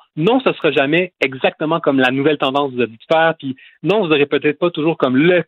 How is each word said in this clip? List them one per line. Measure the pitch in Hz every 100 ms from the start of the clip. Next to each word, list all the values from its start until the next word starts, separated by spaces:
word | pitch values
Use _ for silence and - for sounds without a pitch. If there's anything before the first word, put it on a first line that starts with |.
| _ -
Non, | 175 262
ce | 208
sera | 151 160
jamais | 143 139 165 180 -
exactement | 139 131 190 - 156 165
comme | 156 135
la | 127
nouvelle | 135 143 151
tendance | 139 139 143
vous | 123
a | 113
dit | 113
de | - 160
faire. | 165 160
Puis | 135 131 - _
non, | 156 208 175
vous |
aurez | 151 143
peut-être | 147 151 147
pas | 175
toujours | 170 156 160
comme | 135 127
le | 165 180